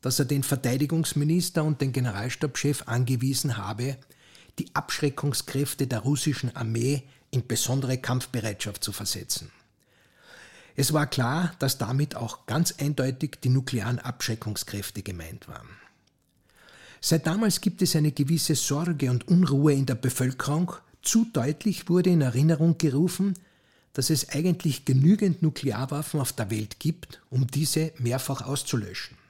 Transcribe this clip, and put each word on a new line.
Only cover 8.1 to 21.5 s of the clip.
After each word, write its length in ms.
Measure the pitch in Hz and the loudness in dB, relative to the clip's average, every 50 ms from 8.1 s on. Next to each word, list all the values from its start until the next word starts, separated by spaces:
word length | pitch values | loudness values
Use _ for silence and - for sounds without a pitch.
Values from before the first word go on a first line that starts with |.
| 123 127 - - - 123 107 110 104 - - 107 98 - - | -2 -2 -2 -2 -6 -4 -4 -4 -4 -4 -6 -8 -6 -6 -6
zu 80 | - | -6
versetzen. 600 | 98 - 101 95 - 98 90 - - - - - - _ _ _ _ _ _ _ _ _ _ _ _ _ _ - - - - - - - - - _ | -6 -6 -6 -6 -6 -6 -4 -6 -6 -6 -6 -12 -20 _ _ _ _ _ _ _ _ _ _ _ _ _ _ -20 -20 -20 -20 -20 -20 -20 -20 -14 _
Es 180 | - 135 - 151 | -2 0 2 2
war 120 | 151 147 | 2 0
klar, 480 | 139 - - 123 120 135 165 175 165 - - | 0 0 -2 0 0 0 0 -2 -2 -2 -2
dass 180 | - 131 - - | -2 -2 -2 -2
damit 380 | 123 107 127 135 147 147 - | -4 -2 0 0 0 -2 -2
auch 320 | - 120 113 - - _ - | -6 -8 -8 -8 -12 _ -4
ganz 260 | - 156 170 - - - | 0 0 0 0 0 -2
eindeutig 560 | 143 143 147 135 131 131 127 127 156 147 - - - | -2 -2 0 0 0 -2 -2 -2 -6 -6 -6 -4 0
die 60 | 127 | 2
nuklearen 500 | 127 135 127 127 - 120 101 110 123 120 | 2 2 2 0 -4 -2 -2 -2 -4 -4
Abschreckungskräfte 1040 | - 127 123 - - - 117 110 - 110 107 - - - - 101 98 - - 104 95 | -4 -8 -8 -6 -6 -6 -6 -6 -6 -8 -6 -6 -8 -8 -8 -8 -8 -8 -10 -10 -10
gemeint 440 | - 95 87 82 80 80 - - - | -10 -10 -10 -10 -12 -14 -16 -16 -16
waren. 220 | - - - - - - - - _ _ _ _ _ _ _ _ _ _ _ _ _ _ - - - - - - - - | -16 -16 -16 -18 -20 -20 -20 -20 _ _ _ _ _ _ _ _ _ _ _ _ _ _ -20 -20 -20 -20 -20 -20 -20 -8
Seit 260 | - - 165 160 - 165 | 0 2 2 2 2 0
damals 340 | 165 202 226 208 - - | 0 2 2 2 0 2
gibt 220 | - 202 175 - 185 | 0 -2 0 2 0
es 120 | 165 - | 2 2
eine 180 | 165 151 151 139 | 4 2 2 2
gewisse 420 | - 147 135 170 165 - - 160 | 0 0 2 2 0 2 0 0
Sorge 560 | 131 - - 147 143 165 175 170 139 139 127 | 0 0 -2 -2 -2 0 -2 0 0 0 0
und 160 | 127 120 - - | 0 0 2 4
Unruhe 460 | 180 175 185 147 143 135 143 151 143 | 6 6 6 6 4 4 6 6 6
in 120 | 139 135 | 4 2
der 80 | 131 131 | 0 -2
Bevölkerung. 800 | 113 - 131 - - 123 127 131 - - - 147 156 180 175 - - _ _ _ _ - | 0 0 -2 0 2 0 0 0 -2 -2 0 0 0 0 -2 -4 -10 _ _ _ _ -4
Zu 240 | - - 226 226 226 | 2 4 4 4 4
deutlich 560 | - - 117 139 | 0 0 0 0